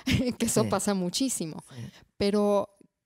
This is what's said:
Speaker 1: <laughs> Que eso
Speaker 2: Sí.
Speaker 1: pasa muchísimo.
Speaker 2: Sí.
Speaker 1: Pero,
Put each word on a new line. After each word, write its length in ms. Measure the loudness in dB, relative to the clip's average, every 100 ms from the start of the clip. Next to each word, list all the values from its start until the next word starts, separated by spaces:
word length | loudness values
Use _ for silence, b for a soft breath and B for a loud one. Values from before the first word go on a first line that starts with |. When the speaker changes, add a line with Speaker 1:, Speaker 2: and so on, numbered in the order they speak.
| 0
Speaker 1:
<laughs> 320 | 0 0 -2
Que 60 | 0
eso 180 | 2
Speaker 2:
Sí. 60 | 2
Speaker 1:
pasa 240 | 0 0
muchísimo. 720 | 0 -2 -2 -2 -2 -6 -10 -14
Speaker 2:
Sí. 140 | -14 -14 B -16 -2
Speaker 1:
Pero, 520 | 0 2 4 2 0 _ -20 _